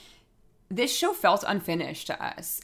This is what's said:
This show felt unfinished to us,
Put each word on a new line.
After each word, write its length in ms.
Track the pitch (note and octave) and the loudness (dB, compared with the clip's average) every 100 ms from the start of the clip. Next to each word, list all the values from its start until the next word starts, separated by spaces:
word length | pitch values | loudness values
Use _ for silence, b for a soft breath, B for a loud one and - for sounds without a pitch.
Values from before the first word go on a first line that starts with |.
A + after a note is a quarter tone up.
| B B B _ _ _ - | B B B _ _ _ -6
This 240 | F#3 C#4 | 0 0
show 200 | - F4 | 2 0
felt 300 | F#4 G3 G3 - | 4 4 4 2
unfinished 600 | G3+ E3+ E3 C#3 D#3+ - | -2 0 -2 -2 -6 -6
to 140 | - | -6
us, 400 | - - - - | -6 -8 -8 -8